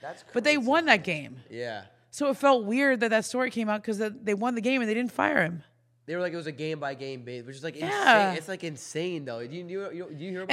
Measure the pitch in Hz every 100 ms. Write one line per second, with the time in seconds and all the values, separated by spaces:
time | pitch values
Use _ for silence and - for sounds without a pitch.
0 | 143 175 - - 233 302 240 311 320 214
1 | 170 151 139 127 - 113 120 107 95 _
2 | _ - 285 269 277 254 202 240 277 254
3 | 226 220 220 247 254 233 214 208 214 208
4 | 214 226 208 202 240 233 220 262 220 220
5 | 247 - 196 - 165 170 - _ _ _
6 | - 175 180 170 156 135 156 151 143 135
7 | 135 131 123 123 120 135 160 151 339 403
8 | 392 226 196 165 165 190 170 139 - 151
9 | 180 170 135 117 120 165 175 190 196 170
10 | 180 147 175 180 190